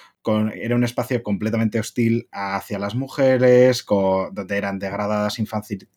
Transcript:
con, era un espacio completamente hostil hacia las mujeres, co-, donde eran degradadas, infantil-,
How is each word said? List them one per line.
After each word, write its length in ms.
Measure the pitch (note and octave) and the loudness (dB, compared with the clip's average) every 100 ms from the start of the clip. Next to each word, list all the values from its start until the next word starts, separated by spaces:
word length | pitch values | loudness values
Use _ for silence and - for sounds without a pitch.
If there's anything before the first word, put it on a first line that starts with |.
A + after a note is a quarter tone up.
| - _ | -20 _
con, 300 | - G#2+ G#2+ | -2 0 0
era 220 | F#2 A2+ A#2+ | -4 -2 0
un 80 | |
espacio 380 | A#2+ B2+ A2+ A#2+ | 0 -2 -2 -2
completamente 560 | - G2 G#2 A2+ A2 - | -2 -2 0 0 0 -2
hostil 480 | - - A2+ A#2 - | -4 0 2 0 -2
hacia 460 | G2 G2 G2 - G2+ | -10 -6 -6 -6 -6
las 160 | G2+ B2 | -4 -6
mujeres, 880 | C3+ - C3 B2+ B2+ B2 B2+ A#2+ | -6 0 2 4 6 8 6 4
co-, 460 | - G2+ F#2+ F#2+ F#2 | 0 0 2 0 -2
donde 260 | G2 F#2 G2+ | -8 -6 -4
eran 220 | G2 G2 | -4 -6
degradadas, 600 | G2 G2+ G#2 G#2+ G#2 - | -6 -4 -2 0 -2 -2
infantil-, 480 | G#2+ G#2+ - G2 - | -4 -6 -6 -10 -12